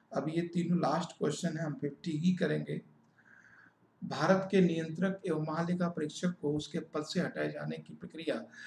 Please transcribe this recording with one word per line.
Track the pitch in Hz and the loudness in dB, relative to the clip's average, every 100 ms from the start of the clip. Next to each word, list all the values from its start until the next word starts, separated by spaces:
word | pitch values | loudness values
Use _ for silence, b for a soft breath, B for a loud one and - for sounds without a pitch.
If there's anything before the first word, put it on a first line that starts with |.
| b - | b -2
अब | 156 | 0
ये | 165 | 0
तीनों | 175 175 170 175 | 0 0 2 4
last | 131 160 175 - | 4 2 -2 -2
क्वेश्चन | 151 151 170 | -2 0 -2
है, | 156 | -2
हम | 156 | -4
फिफ्टी | 143 143 - 170 | -2 -4 -4 -4
ही | 151 180 | 0 2
करेंगे। | 180 156 151 147 147 - - _ B B B B B B B _ - | 4 2 0 -2 -6 -8 -20 _ B B B B B B B _ -12
भारत | - - 165 190 - | -8 0 4 4 6
के | 196 | 6
नियंत्रक | 175 165 160 160 190 190 190 | 6 4 -2 0 -2 0 -2
एवं | 156 156 | -2 0
महालेखा | 156 170 180 175 | -2 0 0 0
परीक्षक | 165 151 - 180 180 | -2 -4 -2 -2 -2
को | 147 151 | -2 -2
उसके | - 170 | -2 -6
पद | - 156 | -4 -6
से | 151 185 | -2 -2
हटाए | 139 151 151 | -2 -2 -4
जाने | 147 151 160 | -4 -6 -6
की | - | -10
प्रक्रिया | - - 156 156 117 - B | -14 -14 -6 -2 -2 -4 B